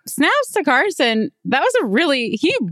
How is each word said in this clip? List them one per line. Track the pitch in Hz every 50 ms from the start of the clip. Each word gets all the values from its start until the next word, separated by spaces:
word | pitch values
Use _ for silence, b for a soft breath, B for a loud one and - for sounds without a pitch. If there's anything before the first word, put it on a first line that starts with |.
| _ -
snaps | - - 285 339 466 587 539 - -
to | 440 320
Carson. | 294 262 254 302 415 349 - 285 233 226 220 220 - - _ -
That | 175 - 262
was | 330 508 466 494 359
a |
really, | 220 190 240 339 330 277 254 240 214
he | - 214 - 339 523 508 254 175